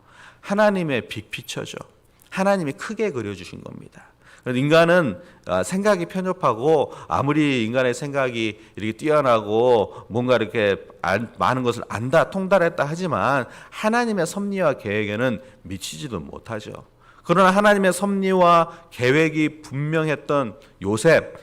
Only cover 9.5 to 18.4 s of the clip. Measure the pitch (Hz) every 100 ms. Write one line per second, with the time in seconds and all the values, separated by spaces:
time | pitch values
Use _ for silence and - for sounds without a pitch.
9.5 | 113 127 117 92 - - 117 127 120 107
10.5 | 117 101 90 - - 87 101 113 - 90
11.5 | 127 120 113 - 101 127 156 131 190 185
12.5 | 196 170 185 139 165 185 104 113 139 -
13.5 | - - - 214 240 233 202 165 196 202
14.5 | 196 160 127 104 107 104 107 127 107 -
15.5 | - 90 95 - 156 151 98 69 - -
16.5 | 110 110 - - _ _ _ - 170 190
17.5 | 196 208 202 190 180 202 196 190 185